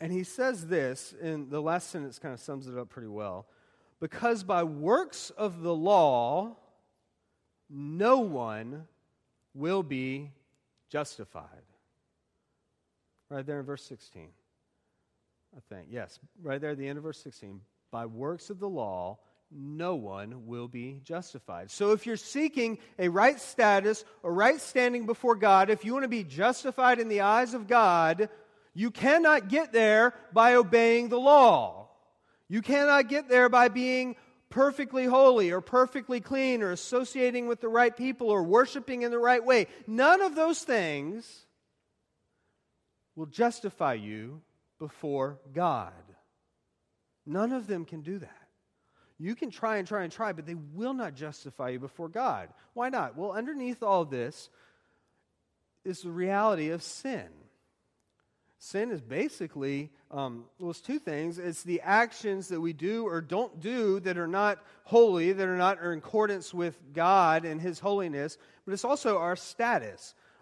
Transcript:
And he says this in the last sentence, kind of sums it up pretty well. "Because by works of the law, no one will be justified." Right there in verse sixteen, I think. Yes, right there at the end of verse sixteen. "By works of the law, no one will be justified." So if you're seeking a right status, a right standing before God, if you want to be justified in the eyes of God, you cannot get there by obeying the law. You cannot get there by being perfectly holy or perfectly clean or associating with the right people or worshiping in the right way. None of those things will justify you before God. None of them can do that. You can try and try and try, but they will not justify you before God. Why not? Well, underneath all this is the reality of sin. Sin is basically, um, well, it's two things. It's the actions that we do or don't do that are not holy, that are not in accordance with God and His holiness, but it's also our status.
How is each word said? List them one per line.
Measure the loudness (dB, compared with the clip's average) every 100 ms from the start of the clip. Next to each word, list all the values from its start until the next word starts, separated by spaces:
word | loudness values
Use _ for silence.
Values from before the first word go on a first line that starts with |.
And | -8
he | -8
says | -8 -4 -4 -4 -4
this | -2 -2 -6 -14 -12
in | -10 -8 -8
the | -6
last | -4 -4 -6
sentence, | -12 -12 -14
kind | -14
of | -14
sums | -14 -14 -12
it | -14
up | -14
pretty | -16 -14
well. | -10 -10 -12 -16 _ _ _ _ _
"Because | -12 -6 -4 -2
by | -2 -2
works | -2 -4 0 0 0 -10 -16
of | -8 -6 -6
the | -4
law, | -2 4 6 6 4 0 -2 -4 -12 _ _ _ _ _ _ _ _ _ _ _
no | -14 -10 -2 2 4
one | 2 -4 -6 -8 -10 -14 -18 _ _ _ _ _ _
will | -8 -4 -2
be | -4 -6 -6 -8 -12 -20 _ _ _ _ _
justified." | -8 -8 -10 -18 -18 -20 -20 _ _ _ _ _ _ _ _ _ _ _ _ _ _ _ _ _
Right | -12 -8
there | -10
in |
verse | -10 -12
sixteen, | -14 -20 _ -20 -20 _ _ _ _ _ _ _ _ _ _ _ _ -20
I | _
think. | -20 -16
Yes, | -14 -16 -18 _ _
right | -10 -8
there | -6
at | -8
the | -10
end | -10
of |
verse | -12 -14
sixteen. | -18 -20 -20 -20 -20 _ _
"By | -12 -10
works | -10 -8 -10 -12
of | -12
the | -8
law, | -8 -6 -6 -10 -12 _ _ _
no | -18 -14 -8 -6
one | -6 -8 -12 -14 -16 -14
will | -12 -12
be | -12 -14 -14
justified." | -12 -12 -12 -18 -16 -16 -16
So | -2 0
if | 0
you're | -2 -10
seeking | -8 -4 -4 -2 -4 -6 -12 -4
a | -2
right | 4 4 2
status, | -4 2 4 4 2 -2 -8 _
a | -4
right | 2 2 2
standing | -2 0 0 0 -4
before | -2 2 4
God, | 6 6 6
if | 2
you | -2
want | -4
to | -2
be | -4
justified | -6 0 0 0 -4 2 4 4
in | 2
the | 2
eyes | 4 4 2
of | -2 2
God, | 6 8 6 4 2 -2 -4 _ _ _
you | -6 -4
cannot | 0 4 6 6 4 4
get | 0 2
there | 4 6 6 4 2 0
by | 6 8 8
obeying | 6 4 6 4 2
the | 2
law. | 8 10 10 8 2 -8 -18 _ _ _ _ _ _
You | -6
cannot | 0 2 4 4 4
get | -2 2
there | 6 6
by | 6 6
being | 4 0 0 -2 -8 _ _ _
perfectly | 2 2 2 -4 -2 2
holy | 8 8 8 4
or | 0
perfectly | 0 2 2 0 -6 -6
clean | -4 -2 0 0
or | -2
associating | -4 -4 -4 -4 -2 0 0 -4
with | -4
the | 0
right | 2 2 2
people | -6 -4 0
or | 0
worshiping | 4 4 4 0 -8 -6
in | -4
the | 0
right | 2 2
way. | 4 2 2 -6 -8
None | 2 4 4
of | 2
those | 0 0 -2
things | -2 -2 0 -4 -6 -10 -14 -20 _ _ _ _ _ _ _ _ _ _ _ _ _ _ _ _ _ -14
will | -12
justify | -2 -2 -2 -10 -4 -2
you | -2 -8 -12 -14 -16 _ _ _ _
before | -16 -12 -6 -4 -4 -6 -12
God. | -4 -2 -2 -6 -16 -20 _ _ _ _ _ _ _ _ _ _ _
None | -8 -4 -2
of | -4 -6
them | -8 -8
can | -14
do | -12 -12
that. | -14 -20 _ _ _ _ _ _ _ _
You | -10
can | -8 -8
try | -6 -4 -4
and | -4
try | -6
and | -6
try, | -6 -6
but | -6
they | -10 -14 -14
will | -10 -8
not | -6 -8
justify | -10 -14 -14 -18 -10 -8
you | -8
before | -12 -12 -10
God. | -4 -4 -4 -8 -18 _
Why | -8 -6
not? | -4 -6 -6
Well, | -8
underneath | -6 -8 -8 -8 -4
all | 0 2
this | 2 -4 -6 -10 -20 _ _ _ _ _ _ _ _ _ _ _ _ _
is | -12 -10
the | -10
reality | -6 -2 0 0 0 -2
of | -6
sin. | -10 -12 -8 -8 -10 -20 _ _ _ _ _ _ _ _ _ _ _ _
Sin | -10 -6 -6
is | -8
basically, | -8 -6 -6 -6 -12 -8 -6 -6 -10 _ _
um, | -10 -10 -10 -16 _
well, | -12
it's | -10
two | -8 -8
things. | -6 -6 -6 -8
It's | -10 -10
the | -6 -6
actions | 2 2 2 -2 -8 -6 -6
that | -6
we | -6
do | -6 -6 -4
or | -4 -6
don't | -4 -4 -6 -8
do | -8 -2 0 0
that | -2 -4
are | -4
not | 0 0 -2 -8 _
holy, | 2 6 6 4 0
that | 0 -2
are | 2
not | 0 0
in | -4 -8
accordance | -4 0 0 -2 -8
with | -6 -6 -8 -12
God | 0 4 6 6 4
and | 0 -6
His | -8 -6
holiness, | -4 -2 -4 -6 -8 -10 _ _
but | -10
it's | -6
also | -2 -2 0 0
our | 0
status. | -4 -8 -4 -2 -2 -4 -12 -20 _ _ _